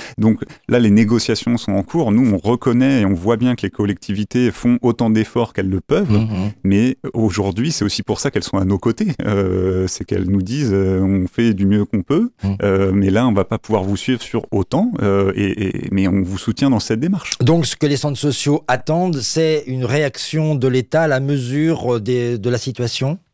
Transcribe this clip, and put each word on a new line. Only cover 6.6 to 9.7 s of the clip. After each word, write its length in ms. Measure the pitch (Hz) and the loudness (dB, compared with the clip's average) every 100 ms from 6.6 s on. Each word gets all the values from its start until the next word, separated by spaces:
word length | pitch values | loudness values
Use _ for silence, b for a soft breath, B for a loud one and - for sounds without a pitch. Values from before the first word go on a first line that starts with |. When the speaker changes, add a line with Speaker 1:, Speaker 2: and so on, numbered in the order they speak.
Speaker 1:
mais 340 | 98 98 123 - 135 | 0 2 2 -2 -6
aujourd'hui, 580 | 117 110 92 98 90 151 | -2 0 0 -2 0 -2
c'est 120 | - 101 | -2 -2
aussi 180 | - | -4
pour 160 | - 104 | -4 -2
ça 120 | 143 | -2
qu'elles 120 | 101 | -2
sont 140 | - 98 | -2 -2
à 80 | 95 | 0
nos 120 | 98 | 0
côtés. 360 | 117 110 214 - 104 | 0 0 -2 -2 -2
Euh, 640 | 101 95 92 92 | 0 0 0 0